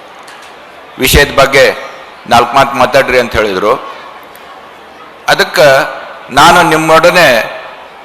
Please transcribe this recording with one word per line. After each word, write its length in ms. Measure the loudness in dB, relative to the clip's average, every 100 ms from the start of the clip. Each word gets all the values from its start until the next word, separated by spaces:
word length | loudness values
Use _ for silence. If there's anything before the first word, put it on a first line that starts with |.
| -20 -20 -20 -20 -20 -20 -20 -20 -20 -6
ವಿಷಯದ 320 | -2 0 0 0
ಬಗ್ಗೆ 400 | 0 2 0 0 -12 -18 -20 -20 -2
ನಾಲ್ಕು 280 | 0 0 0
ಮಾತು 200 | -2 -2
ಮಾತಾಡ್ರಿ 440 | 0 0 0 0
ಅಂತ 160 | -2 -2
ಹೇಳಿದ್ರು. 380 | -2 -2 -2 -2 -6 -18 -20 -20 -20 -20 -20 -20 -20 -20 -20 -20 -20 -14 -4
ಅದಕ್ಕೆ 380 | -2 -2 2 4 4 0 -8 -16 -20 -8
ನಾನು 300 | 2 4 4
ನಿಮ್ಮೊಡನೆ 1000 | 2 0 2 4 4 4 2 2 -2 -10 -16 -20 -20 -20